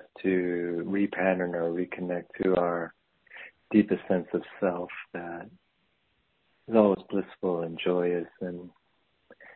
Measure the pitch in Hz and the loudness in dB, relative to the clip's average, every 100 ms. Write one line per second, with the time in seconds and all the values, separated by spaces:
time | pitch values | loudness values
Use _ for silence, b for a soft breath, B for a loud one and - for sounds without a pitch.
0 | - - 92 92 90 87 87 85 85 98 | -6 -6 0 2 2 -2 -2 -4 -2 0
1 | 101 - 92 92 90 85 85 85 90 - | 0 2 2 2 0 -2 -2 -2 -4 -6
2 | 90 87 85 - 95 90 87 85 82 - | -6 -6 -6 -2 2 2 2 0 -6 -12
3 | _ _ _ B B B - 107 101 92 | _ _ _ B B B 2 4 4 2
4 | - 95 85 87 - - 98 87 87 - | 0 -2 0 -4 -6 -4 -2 -2 -6 -12
5 | - - 87 85 - - _ _ _ _ | -12 -10 -10 -10 -14 -20 _ _ _ _
6 | _ _ _ _ _ _ - 113 104 95 | _ _ _ _ _ _ 2 6 6 6
7 | - 101 92 - 98 87 82 82 95 90 | 0 -4 -4 -4 -2 -2 -2 -4 0 2
8 | 87 87 82 - 90 87 90 - _ _ | 2 0 -4 -8 -10 -10 -14 -20 _ _
9 | _ _ _ - B | _ _ _ -20 B